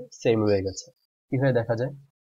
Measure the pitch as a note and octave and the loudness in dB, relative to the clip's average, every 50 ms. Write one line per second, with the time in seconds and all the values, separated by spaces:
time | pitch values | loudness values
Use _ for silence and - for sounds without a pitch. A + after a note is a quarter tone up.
0 | - - - - - B2+ A2+ A2 G#2+ G#2 G2+ G2 F#2+ F#2+ F#2+ - - - _ _ | -10 -16 -16 -2 2 2 2 4 4 2 2 2 0 -4 -8 -8 -16 -18 _ _
1 | _ _ _ _ _ - C3+ B2+ C#3 C3+ B2 A#2 G#2+ - A#2 A2+ B2 C#3+ - - | _ _ _ _ _ -4 -2 0 2 2 2 0 0 -2 -2 -4 -4 -6 -8 -12
2 | - _ _ _ _ _ | -20 _ _ _ _ _